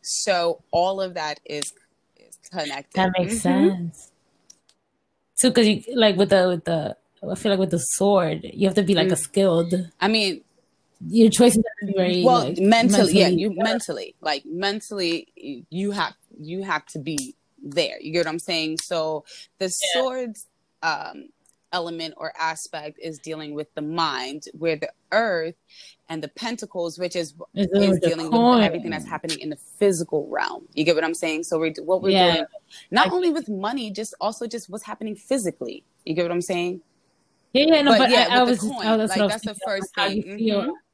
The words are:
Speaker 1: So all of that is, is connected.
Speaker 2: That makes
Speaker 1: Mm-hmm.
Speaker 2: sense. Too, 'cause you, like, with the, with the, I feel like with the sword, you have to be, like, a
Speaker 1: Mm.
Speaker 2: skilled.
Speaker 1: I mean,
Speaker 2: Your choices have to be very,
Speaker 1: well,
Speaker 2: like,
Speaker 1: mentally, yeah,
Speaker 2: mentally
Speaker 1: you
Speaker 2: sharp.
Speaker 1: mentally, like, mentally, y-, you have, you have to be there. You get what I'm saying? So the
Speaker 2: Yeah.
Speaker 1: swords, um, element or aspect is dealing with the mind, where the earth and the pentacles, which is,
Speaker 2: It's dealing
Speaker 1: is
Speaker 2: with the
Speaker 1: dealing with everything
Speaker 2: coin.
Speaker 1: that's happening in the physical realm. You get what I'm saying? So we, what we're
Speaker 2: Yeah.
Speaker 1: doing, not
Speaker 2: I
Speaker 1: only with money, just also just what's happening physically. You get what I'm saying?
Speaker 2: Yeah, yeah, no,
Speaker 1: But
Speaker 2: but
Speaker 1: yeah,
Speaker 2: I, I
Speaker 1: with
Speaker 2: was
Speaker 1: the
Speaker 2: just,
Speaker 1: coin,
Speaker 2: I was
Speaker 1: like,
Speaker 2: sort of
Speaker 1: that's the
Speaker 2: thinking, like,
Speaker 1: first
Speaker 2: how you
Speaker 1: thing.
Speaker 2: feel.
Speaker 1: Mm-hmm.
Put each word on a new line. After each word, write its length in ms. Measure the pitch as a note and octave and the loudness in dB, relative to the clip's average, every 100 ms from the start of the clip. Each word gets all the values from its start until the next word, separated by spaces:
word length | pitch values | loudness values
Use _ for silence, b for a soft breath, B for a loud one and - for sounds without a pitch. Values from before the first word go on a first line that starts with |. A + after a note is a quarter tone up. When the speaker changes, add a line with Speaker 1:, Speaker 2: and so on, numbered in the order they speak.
Speaker 1:
So 600 | - - - F3+ E3+ E3 _ | -6 -6 0 0 0 -4 _
all 280 | E3 F#3 G3 | 0 0 -2
of 120 | F#3+ | -6
that 260 | F3 D3+ D3 - | -6 -8 -10 -10
is, 280 | D3 C#3+ _ _ _ _ _ | -8 -8 _ _ _ _ _
is 200 | _ - - | _ -20 -12
connected. 440 | F3+ D3 C#3 C#3+ F#3+ | -8 -8 -8 -6 0
Speaker 2:
That 160 | F#3 F#3 | 0 0
makes 180 | F3+ A3+ | -2 -2
Speaker 1:
Mm-hmm. 260 | - C4 C#4+ | 0 4 2
Speaker 2:
sense. 420 | F#3 E3+ - - _ _ _ _ _ _ _ _ _ _ _ _ - | 2 -8 -12 -20 _ _ _ _ _ _ _ _ _ _ _ _ 2
Too, 120 | B3+ | 4
'cause 160 | A#3+ G#3+ | 4 4
you, 160 | G#3 - B3 | 2 -2 2
like, 200 | A3 F3+ | 2 4
with 140 | G3+ | 4
the, 180 | G3 F#3 | 4 4
with 160 | F3 - | 0 -2
the, 320 | E3 D3 - _ _ - | -2 -4 -10 _ _ -10
I 60 | F#3+ | -4
feel 160 | A3 | 0
like 80 | G3 | 0
with 120 | F#3 | 2
the 80 | E3+ | 0
sword, 720 | - - G3 G3 E3 D#3 - | -2 0 4 4 2 -2 -8
you 140 | - F#3+ | 0 2
have 80 | G3 | 2
to 80 | |
be, 120 | F#3 F3+ | 2 2
like, 140 | F#3 | 2
a 40 | E3+ | 0
Speaker 1:
Mm. 20 | |
Speaker 2:
skilled. 560 | - - G3 E3+ E3+ F3+ E3+ _ | 0 2 4 4 2 -2 -4 _
Speaker 1:
I 80 | G3 | 0
mean, 340 | A3 G3+ E3 _ _ _ _ _ _ E3 | 2 0 -4 _ _ _ _ _ _ -2
Speaker 2:
Your 220 | G#3+ A3+ | 6 6
choices 280 | - B3 A3+ | 8 6 6
have 300 | G#3+ - G3+ | -2 -6 -4
to 60 | |
be 40 | G3 | 0
very, 260 | F3+ F3+ | 0 4
Speaker 1:
well, 220 | A3 B3 C3 | 4 4 2
Speaker 2:
like, 100 | F3 | 2
Speaker 1:
mentally, 560 | G3 A#3 A#3 B3+ F#3 | 4 6 6 4 6
yeah, 120 | F#3 A#3+ | 6 4
Speaker 2:
mentally 160 | F3 | 4
Speaker 1:
you 60 | G#3 | 0
Speaker 2:
sharp. 100 | F3+ A3 | 0 -2
Speaker 1:
mentally, 480 | A#3 - B2+ F#2 _ | -2 -4 -10 -10 _
like, 240 | D#3 C#3+ - | -6 -6 -6
mentally, 840 | E3+ G3 G#3 - G#3 F3 E3+ - - | -6 -4 -4 -8 -6 -4 -4 -8 -18
y-, 260 | B2 B2+ F3 | -14 -14 -10
you 220 | E3+ G3+ | -6 -4
have, 240 | G3+ D3+ - _ - | -2 -6 -6 _ -20
you 240 | D3+ F3+ | -12 -10
have 220 | F#3+ D3+ _ | -6 -6 _
to 120 | E3 | -10
be 360 | C#3 D3+ F#3 - _ _ | -6 -6 -6 -14 _ _
there. 380 | D3 C#3+ D3 - | -6 -2 -2 -4
You 120 | - | -6
get 60 | E3 D#3+ | -4 -4
what 60 | |
I'm 80 | E3 | -6
saying? 380 | - E3+ D#3 D#3+ | -6 -4 -4 -6
So 480 | - E3+ D#3+ D3+ - B B _ | -6 -4 -4 -6 -10 B B _
the 60 | F#3+ | -6
Speaker 2:
Yeah. 360 | F3+ - B3+ | -4 -2 0
Speaker 1:
swords, 460 | C4 B3+ B3 G#3 - _ _ _ | -2 -4 -8 -12 -20 _ _ _
um, 480 | E3 D3+ D#3 C#3+ - _ _ _ _ | -4 -4 -8 -16 -20 _ _ _ _
element 400 | F3+ E3+ E3 D#3+ - | -6 -6 -8 -10 -10
or 160 | D#3+ - | -12 -6
aspect 580 | D#3+ D#3+ - D#3+ D3+ D#3 | -6 -6 -10 -12 -12 -12
is 180 | E3 D3+ | -14 -12
dealing 340 | D#3+ D#3 D3+ | -12 -12 -10
with 140 | D3 D3+ - | -10 -10 -8
the 60 | |
mind, 640 | D3+ E3+ D#3+ C3 B2+ D3 - | -6 -2 -2 -4 -8 -12 -16
where 240 | - E3 D#3 | -6 -4 -4
the 120 | D#3 _ _ | -8 _ _
earth 440 | G3+ A3+ F3 D#3+ E3 _ B B B _ | -2 0 -4 -6 -12 _ B B B _
and 160 | D#3+ | -8
the 60 | D3+ | -8
pentacles, 680 | - A#3 A#3 G#3 F#3 E3+ D#3+ | -8 -8 -8 -10 -8 -8 -6
which 180 | F3+ F3 | -6 -4
is, 160 | D#3+ E3+ - | -8 -12 -12
Speaker 2:
It's 160 | F3+ F#3+ | -4 2
dealing 160 | G3 G3+ | 4 4
Speaker 1:
is 60 | F#3 | 4
Speaker 2:
with 60 | |
the 40 | E3+ | 2
Speaker 1:
dealing 160 | E3 D#3+ | 0 0
with 320 | A3+ A#3+ B3 | 4 6 6
everything 280 | G3+ E3 E3 | 4 0 -6
Speaker 2:
coin. 0 | |
Speaker 1:
that's 140 | D#3 - | -8 -8
happening 300 | D#3 D#3+ D#3 | -8 -6 -8
in 80 | D#3 | -8
the 80 | D3 | -12
physical 680 | - - G3+ E3+ E3 D#3 - | -16 0 2 2 -2 -4 -4
realm. 400 | D3 - - - | -4 -4 -6 -10
You 120 | - D#3 | -2 2
get 100 | D#3+ | 2
what 80 | |
I'm 100 | D#3+ | 0
saying? 300 | - E3 D#3 | -2 -4 -4
So 160 | E3+ D#3+ | -4 -2
we, 120 | D#3+ D#3 | -2 -4
what 180 | D3+ F#3 | -2 0
we're 100 | F#3 | 2
Speaker 2:
Yeah. 240 | F#3+ F3+ E3 | 4 4 2
Speaker 1:
doing, 100 | E3 - _ B B | -4 -12 _ B B
not 160 | - - | 2 2
Speaker 2:
I 20 | |
Speaker 1:
only 160 | F4+ F4+ | 2 0
with 180 | D4+ - | -2 -6
money, 420 | G3 G#3 C4+ A3 | -6 -6 -6 -8
just 240 | F#3+ A3 - | -8 -10 -6
also 260 | G3+ A3 A#3 | -6 -6 -10
just 220 | A#3 - | -10 -12
what's 160 | G3+ - | -16 -14
happening 300 | - A3 G#3 | -12 -10 -12
physically. 640 | - C4+ F#3 - A#2+ - _ _ - | -4 -2 -2 -6 -12 -12 _ _ -6
You 100 | D#3+ | -2
get 80 | |
what 80 | F3 | -2
I'm 100 | F3 | -2
saying? 380 | E3+ F3 F3 F#3 _ _ _ _ _ _ _ | -4 -4 -4 -6 _ _ _ _ _ _ _
Speaker 2:
Yeah, 140 | C4 D4+ | 2 4
yeah, 140 | D#4 | 6
no, 100 | C#4+ | 6
Speaker 1:
But 60 | A3+ | 6
Speaker 2:
but 100 | B3+ | 6
Speaker 1:
yeah, 160 | B3 A3+ | 6 4
Speaker 2:
I, 40 | B3 | 4
I 20 | |
Speaker 1:
with 60 | A#3+ | 4
Speaker 2:
was 80 | B3 | 2
Speaker 1:
the 60 | G#3+ | -2
Speaker 2:
just, 80 | B3+ | -4
Speaker 1:
coin, 60 | G#3+ | 0
Speaker 2:
I 80 | A3 | 0
was 140 | G#3+ | 0
Speaker 1:
like, 80 | F#3+ | 0
Speaker 2:
sort 80 | G3+ | 0
of 60 | |
Speaker 1:
that's 120 | G#3+ | -2
the 100 | G#3+ | -8
Speaker 2:
thinking, 80 | G3+ A3+ | -10 -6
like, 80 | G3 | -6
Speaker 1:
first 100 | G3 - | -6 -4
Speaker 2:
how 100 | G3+ | -2
you 160 | G3+ | -2
Speaker 1:
thing. 140 | F#3 G#3 | -6 -4
Speaker 2:
feel. 240 | A3 G3+ | 0 0
Speaker 1:
Mm-hmm. 100 | B3 - _ | -2 -8 _